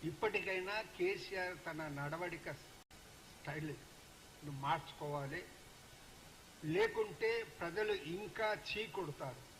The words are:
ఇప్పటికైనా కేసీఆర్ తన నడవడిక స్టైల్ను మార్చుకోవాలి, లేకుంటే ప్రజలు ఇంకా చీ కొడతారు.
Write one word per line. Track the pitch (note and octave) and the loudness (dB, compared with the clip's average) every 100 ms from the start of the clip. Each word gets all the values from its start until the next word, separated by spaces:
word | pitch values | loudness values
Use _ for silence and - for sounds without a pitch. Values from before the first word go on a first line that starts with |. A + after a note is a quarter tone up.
ఇప్పటికైనా | D#3 - A3 G3 F#3+ F#3+ F#3 G#3 | 0 2 4 4 2 2 2 0
కేసీఆర్ | A3 - F3+ G3 - F#3+ F3+ F3+ - | -2 4 4 4 0 0 0 0 -4
తన | D#3 D#3 | -2 -2
నడవడిక | C#3+ C#3+ D#3+ F3 E3+ - | 0 0 0 0 -2 -4
స్టైల్ను | C#3+ - - - - - - - - - D3+ D3+ C#3 - - - - - - D3 | -6 -8 -16 -18 -18 -16 -16 -16 -8 -4 -2 0 -4 -8 -16 -16 -16 -16 -10 -6
మార్చుకోవాలి, | C#3 C#3 D#3+ - - D3+ D3 C#3 E3 F3+ - - - - - - - - - - - D#3 | 0 4 4 2 -4 0 2 0 -2 -6 -12 -16 -16 -16 -16 -16 -16 -16 -16 -16 -6 2
లేకుంటే | E3+ A3 - G#3+ - A3+ A#3 | 6 6 6 2 4 4 4
ప్రజలు | A3 - E3+ F3 G#3+ | 0 -2 -2 2 4
ఇంకా | G3+ C#3+ F3 G#3 - A3 | 4 2 -2 -2 2 4
చీ | G3+ - G3 G#3+ | 4 0 -2 0
కొడతారు. | D#3 E3 C#3 C3+ B2+ - - | 0 -2 0 -4 -4 -12 -16